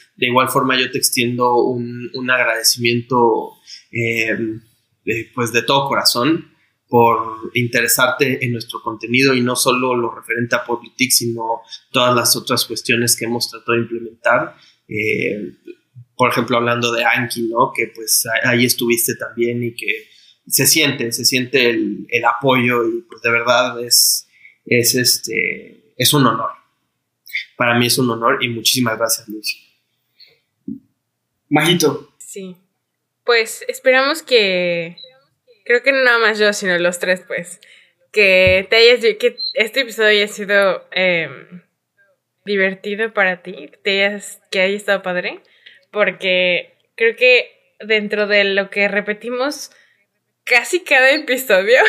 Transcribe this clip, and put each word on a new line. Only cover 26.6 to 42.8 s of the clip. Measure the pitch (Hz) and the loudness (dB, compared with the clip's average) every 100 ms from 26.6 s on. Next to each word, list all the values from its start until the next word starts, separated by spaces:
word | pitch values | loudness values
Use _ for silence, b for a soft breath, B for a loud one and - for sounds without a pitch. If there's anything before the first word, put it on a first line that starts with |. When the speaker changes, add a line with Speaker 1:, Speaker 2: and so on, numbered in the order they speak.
| _ _ _ _ _ _ B B B - | _ _ _ _ _ _ B B B -2
Speaker 1:
Para | 120 120 | 0 2
mí | 120 | 2
es | 139 | 2
un | 123 | 0
honor | 113 117 135 | 0 0 0
y | 123 | -2
muchísimas | 113 110 131 120 110 | -2 -2 0 -2 -2
gracias, | 113 - - | -2 -4 -6
Luis. | 107 - - _ _ _ _ _ b b b _ _ - - _ _ _ _ _ _ _ | -12 -10 -12 _ _ _ _ _ b b b _ _ -16 -16 _ _ _ _ _ _ _
Speaker 2:
Majito. | 147 160 180 147 131 - _ | 0 2 2 2 -2 -10 _
Speaker 3:
Sí. | - 202 185 180 _ _ _ _ _ _ | -18 -14 -14 -16 _ _ _ _ _ _
Pues | - 233 220 - - | 0 0 0 -6 -10
esperamos | - 262 262 269 311 | -2 2 4 2 -2
que, | - 240 202 180 175 170 165 175 - _ _ _ _ _ | 2 2 4 0 0 -2 -6 -12 -20 _ _ _ _ _
creo | - 240 | -2 0
que | 247 | 2
no | 269 | 2
nada | 254 233 | 4 4
más | 220 214 | 2 2
yo, | 214 | 2
sino | 208 196 175 | 2 -2 0
los | 175 180 | 0 0
tres, | 185 180 - | -2 -2 -2
pues, | 120 175 - b b b b _ | -10 -10 -16 b b b b _
que | 214 196 185 185 185 190 | 2 4 6 6 4 2
te | 226 | 4
hayas, | 233 247 220 208 | 6 6 2 2
que | 240 - - | -2 -2 -6
este | - 214 262 | -2 -2 -2
episodio | 233 214 214 | -4 0 2
haya | 208 208 | 2 0
sido, | 208 196 202 196 - - | -6 0 2 2 0 -6
em, | 180 185 170 151 123 - 175 - _ _ _ _ _ _ _ | -2 0 0 -4 -10 -18 -20 -20 _ _ _ _ _ _ _
divertido | 196 202 190 190 | -6 -2 -2 -2